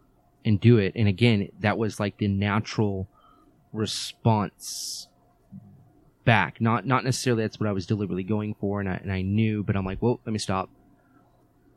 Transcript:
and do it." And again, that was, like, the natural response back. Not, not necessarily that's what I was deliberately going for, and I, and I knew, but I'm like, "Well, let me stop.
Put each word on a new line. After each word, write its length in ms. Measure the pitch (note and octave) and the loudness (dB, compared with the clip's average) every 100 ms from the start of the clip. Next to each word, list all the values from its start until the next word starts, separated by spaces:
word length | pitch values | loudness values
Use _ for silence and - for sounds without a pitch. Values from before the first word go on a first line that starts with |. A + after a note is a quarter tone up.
| _ _ _ _ | _ _ _ _
and 160 | A2+ G2+ | 0 4
do 180 | A#2 A#2+ | 6 6
it." 160 | F#2+ A2+ | 4 0
And 120 | G2+ | 0
again, 420 | F#2 A#2+ G#2 F#2+ - | 4 2 2 -2 -2
that 180 | G#2 F#2+ | 0 0
was, 220 | A2 - | -2 -2
like, 180 | G2+ - | -4 0
the 100 | G#2 | 0
natural 800 | G2 G#2 G2+ - - G#2 G2 F#2 _ _ _ _ _ _ | 2 2 0 -2 -2 -2 -2 -8 _ _ _ _ _ _
response 1400 | A2 G#2 - - - A#2 A2 F#2+ - - - - - - _ _ _ _ - - - - _ _ _ | -6 -6 -6 -10 -2 2 2 0 -8 -14 -12 -10 -12 -16 _ _ _ _ -20 -20 -20 -20 _ _ _
back. 360 | - G#2+ D#2 - | 2 4 2 -2
Not, 280 | A2+ A2+ G#2 | 0 0 0
not 160 | B2+ | 0
necessarily 400 | B2 - C3 A2+ | 0 -2 0 0
that's 160 | A2 - | -2 -2
what 100 | G#2+ | -2
I 40 | |
was 120 | F#2+ F2+ | -2 -2
deliberately 380 | G#2 G2+ F2+ | -2 -2 -4
going 320 | F#2+ G#2+ G#2+ G#2+ | -2 -4 -4 -6
for, 240 | G2+ G2+ | -4 -4
and 100 | G2 | -4
I, 60 | F2 | -6
and 160 | F#2+ | -4
I 100 | F#2+ | -4
knew, 400 | F#2 G#2+ A2 G#2+ | 0 2 2 0
but 120 | F#2 G2 | -2 -2
I'm 100 | F#2+ | -2
like, 160 | F2+ | -2
"Well, 180 | A#2 B2 - | -2 -2 -4
let 80 | |
me 60 | G#2+ | -6
stop. 320 | - F#2+ F#2 _ _ _ _ _ _ _ _ _ _ | -2 -4 -4 _ _ _ _ _ _ _ _ _ _